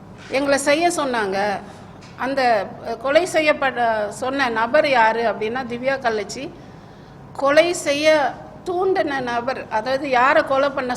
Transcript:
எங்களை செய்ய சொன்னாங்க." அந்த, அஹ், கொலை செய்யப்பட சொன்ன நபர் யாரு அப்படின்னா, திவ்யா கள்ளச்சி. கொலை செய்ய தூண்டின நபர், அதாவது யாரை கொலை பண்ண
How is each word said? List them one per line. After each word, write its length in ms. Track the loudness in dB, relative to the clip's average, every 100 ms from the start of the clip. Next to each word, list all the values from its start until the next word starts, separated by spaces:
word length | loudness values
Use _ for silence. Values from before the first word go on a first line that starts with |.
| -20 -20 -6
எங்களை 280 | -2 0 0
செய்ய 340 | 2 2 2 0
சொன்னாங்க." 640 | -2 -2 -2 -2 -2 -4 -8 -18 -20 -20 -18 -8
அந்த, 480 | -4 0 2 2 0 -8 -10
அஹ், 120 | -6
கொலை 280 | 2 2 2
செய்யப்பட 840 | 2 2 2 0 0 0 0 -2
சொன்ன 400 | -4 -4 0 0
நபர் 400 | 0 0 0 2
யாரு 320 | 4 4 2
அப்படின்னா, 420 | 0 -2 -4 -6 -6
திவ்யா 300 | -6 -4 -2
கள்ளச்சி. 500 | -2 -2 -4 -10 -12 -14 -20 -20 -20 -20 -20 -20 -16
கொலை 400 | -2 2 4 4
செய்ய 600 | 2 -2 2 4 4 2 -4 -14 -12 -6
தூண்டின 540 | -2 0 0 0 -4
நபர், 460 | -4 -4 -2 -4 -4
அதாவது 400 | -4 -2 -2 0
யாரை 340 | 2 4 4
கொலை 260 | 2 2 0
பண்ண 260 | -2 -4